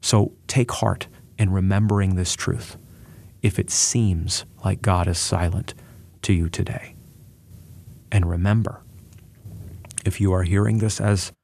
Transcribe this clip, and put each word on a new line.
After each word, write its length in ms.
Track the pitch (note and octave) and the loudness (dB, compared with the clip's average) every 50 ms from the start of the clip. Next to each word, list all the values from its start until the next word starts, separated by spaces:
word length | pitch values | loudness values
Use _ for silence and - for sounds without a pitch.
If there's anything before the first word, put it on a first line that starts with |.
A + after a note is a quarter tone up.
So 320 | - - - G#2+ G2+ - - - - | 0 4 4 4 4 2 -2 -12 -12
take 240 | - - C3+ A#2+ A#2+ | -2 0 0 2 0
heart 380 | - - - - F#2+ - - - - - - - - - | 0 -2 0 0 0 -2 -6 -14 -16 -20 -20 -20 -2 0
in 120 | G#2 F#2+ | 0 2
remembering 640 | F#2 G2 F#2 F#2+ F#2+ G2+ G#2+ G#2+ G#2 G2+ G2 F#2+ F#2+ | 2 2 2 2 2 2 2 2 2 2 2 2 2
this 200 | F2+ F2+ F2 - | 0 0 -2 -4
truth 420 | - - - - A#2 - - - - - - - - - - - - - - - - - | -4 -2 -4 -4 -4 -6 -12 -16 -20 -20 -20 -20 -20 -20 -20 -20 -20 -20 -20 -20 -2 -2
if 160 | G#2 - - | 0 0 0
it 120 | F#2+ - | -4 -2
seems 720 | - - - - - B2+ A2 G2+ F#2 E2 D#2+ E2+ - - - - - - - | -2 -2 -2 0 0 0 2 2 0 0 -2 -2 -4 -6 -6 -10 -20 -6 -4
like 180 | F#2+ G2 - - | -4 -4 -2 0
God 240 | - F#2 F2+ F2 | 0 2 2 2
is 120 | E2+ F2 - | 0 -2 -2
silent 560 | - - - F#2 F2 F2 F2 F2+ A#2 - - - - - - - - - - - - | -2 -2 -2 0 0 0 -2 -2 -6 -6 -12 -18 -18 -20 -20 -20 -20 -20 -20 -14 -2
to 100 | - G2+ | 0 2
you 160 | F2 E2 E2 | 2 2 0
today. 460 | - - - - - - - - - - - - - - - - - _ - - - - - - - - - - - - - - | -2 -4 -4 -4 -4 -10 -10 -14 -20 -20 -20 -20 -20 -20 -20 -20 -20 _ -20 -20 -20 -20 -20 -20 -20 -20 -20 -20 -20 -20 -14 -2
And 180 | - G#2 F2 E2+ | 0 2 2 2
remember, 540 | E2+ E2+ F2 G2+ G#2 A2+ A2 F#2 - - - - - - - - - - - - - - - - - - - - - - - - - - - | 0 0 2 2 2 2 2 -2 -6 -10 -18 -20 -20 -20 -20 -20 -20 -20 -20 -20 -20 -20 -20 -18 -16 -16 -16 -16 -18 -18 -18 -12 -12 -4 -2
if 160 | G#2+ F#2 - | -2 0 2
you 120 | G2+ G2 F#2 | 2 2 2
are 120 | F#2 F2+ | 2 2
hearing 340 | E2+ F#2+ G2 G#2 A2 A2 A2 | 2 2 2 2 2 2 2
this 220 | A2 G#2+ - - | 0 0 -2 0
as 320 | G2+ G#2 G#2 F#2+ - - - _ | 2 2 2 2 0 -6 -12 _